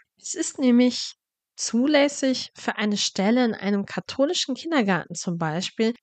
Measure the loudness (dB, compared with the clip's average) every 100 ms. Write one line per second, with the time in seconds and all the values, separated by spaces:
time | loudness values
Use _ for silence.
0 | _ _ -12 -6 -6 0 4 6 4 2
1 | -8 -12 _ _ _ -10 -4 0 2 4
2 | 2 2 -2 -2 -6 -8 -8 -4 -2 0
3 | -2 0 2 4 2 0 -2 -2 -2 -8
4 | -8 -2 0 0 -4 -6 -2 0 2 0
5 | -2 -8 -6 -4 -2 -2 -6 -2 -2 -2